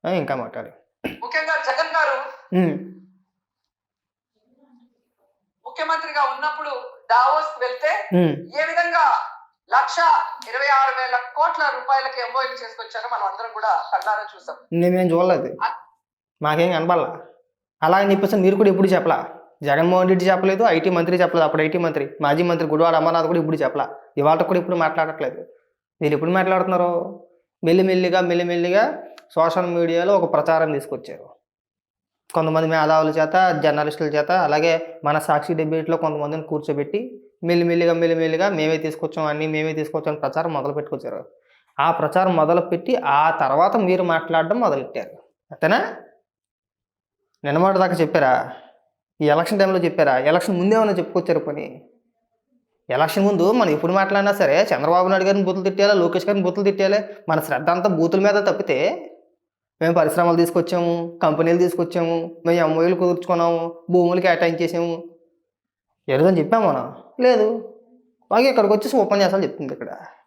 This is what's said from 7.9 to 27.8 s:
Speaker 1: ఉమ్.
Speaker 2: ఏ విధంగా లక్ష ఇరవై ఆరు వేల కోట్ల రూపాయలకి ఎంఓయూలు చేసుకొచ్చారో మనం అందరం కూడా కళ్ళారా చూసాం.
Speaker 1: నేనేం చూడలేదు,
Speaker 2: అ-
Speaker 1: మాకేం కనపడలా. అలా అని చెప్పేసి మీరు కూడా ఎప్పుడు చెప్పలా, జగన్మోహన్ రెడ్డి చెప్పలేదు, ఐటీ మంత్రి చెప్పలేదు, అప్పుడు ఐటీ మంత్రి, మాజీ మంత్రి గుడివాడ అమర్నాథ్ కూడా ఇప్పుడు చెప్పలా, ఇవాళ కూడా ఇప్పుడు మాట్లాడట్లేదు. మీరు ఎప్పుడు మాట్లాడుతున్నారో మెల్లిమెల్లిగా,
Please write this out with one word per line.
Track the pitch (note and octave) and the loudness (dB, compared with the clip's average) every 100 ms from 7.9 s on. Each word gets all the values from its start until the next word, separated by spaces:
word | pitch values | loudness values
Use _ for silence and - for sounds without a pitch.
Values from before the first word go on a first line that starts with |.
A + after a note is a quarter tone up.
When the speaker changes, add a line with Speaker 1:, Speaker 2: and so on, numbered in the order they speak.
| - - F3+ | -4 -2 0
Speaker 1:
ఉమ్. | E3 C#3+ - C#4 | 0 -2 -8 -6
Speaker 2:
ఏ | D#4+ | -2
విధంగా | E4 E4+ E4+ D4+ - - - - _ _ - | -2 0 2 2 0 -4 -14 -20 _ _ 0
లక్ష | - - E4+ - - - - | 0 0 2 2 -2 -10 -10
ఇరవై | B3 C#4+ C4+ | -6 0 2
ఆరు | C4 B3+ | 2 -2
వేల | B3+ B3 - D4 | -4 -4 -4 -2
కోట్ల | E4 D#4 C#4+ B3+ | -2 0 -4 -4
రూపాయలకి | C4 C4+ C4+ C4 A#3+ | -2 -2 -2 -8 -6
ఎంఓయూలు | C4 B3+ - | -4 -6 -8
చేసుకొచ్చారో | A3+ - A3 A3+ A#3 | -16 -16 -12 -10 -8
మనం | A#3 G3 | -6 -6
అందరం | G3+ A3+ A3 | -6 -12 -6
కూడా | A3 - - | -2 -2 -2
కళ్ళారా | F#3+ G#3+ G#3 G#3 | -4 -4 -6 -6
చూసాం. | - - D3+ _ E3+ | -16 -18 -18 _ 0
Speaker 1:
నేనేం | F3 F#3 F3+ | 2 2 2
చూడలేదు, | E3 F#3 E3+ C3+ - - | 2 2 0 -4 -6 -8
Speaker 2:
అ- | - - _ _ _ _ _ | -8 -18 _ _ _ _ _
Speaker 1:
మాకేం | D3+ D3+ F3 E3 | -2 0 0 0
కనపడలా. | E3+ E3+ C3 - - _ _ _ _ _ D#3+ | 0 0 -2 -8 -18 _ _ _ _ _ 2
అలా | F#3 | 4
అని | G3+ | 4
చెప్పేసి | G3 G3 G#3+ F#3 | 2 2 2 2
మీరు | G3 | 4
కూడా | G3+ | 2
ఎప్పుడు | F#3 F#3+ F3+ | 4 2 2
చెప్పలా, | E3 D3+ - - - _ C#3+ | 2 -2 -4 -16 -20 _ -2
జగన్మోహన్ | C#3+ E3+ F3+ F#3 | 2 4 4 4
రెడ్డి | F#3 F#3 | 2 2
చెప్పలేదు, | F#3 F#3+ F#3+ A3+ E3 | 2 2 2 2 2
ఐటీ | F3+ F3 | 2 0
మంత్రి | E3+ F3+ | 0 2
చెప్పలేదు, | F3 F3 D#3 | 2 2 2
అప్పుడు | D#3 D#3 | 2 0
ఐటీ | F3 E3 | 0 -2
మంత్రి, | D3+ C3+ - D3 | -2 -6 -2 0
మాజీ | D3+ F3 | 2 0
మంత్రి | E3+ D#3 | 0 0
గుడివాడ | D3+ E3 E3 | 2 2 4
అమర్నాథ్ | D#3+ E3 D#3+ | 2 2 0
కూడా | F3 D#3 | 0 0
ఇప్పుడు | D#3+ C3+ | -2 -2
చెప్పలా, | C#3+ B2 - - - | -2 -6 -8 -10 0
ఇవాళ | C#3+ E3 E3+ | 2 2 2
కూడా | F3+ | 0
ఇప్పుడు | F3+ F3 D#3+ | 0 -2 0
మాట్లాడట్లేదు. | D#3+ D#3+ D3+ C3+ B2 - _ _ _ _ _ | 0 -4 -4 -8 -8 -18 _ _ _ _ _
మీరు | D3+ D3 | -2 0
ఎప్పుడు | D#3+ F#3 | 0 0
మాట్లాడుతున్నారో | F#3 F#3 F#3 F3+ F3 F3 G3 - - _ _ _ | 2 0 0 0 0 -2 -6 -14 -20 _ _ _
మెల్లిమెల్లిగా, | E3 F3+ | 2 4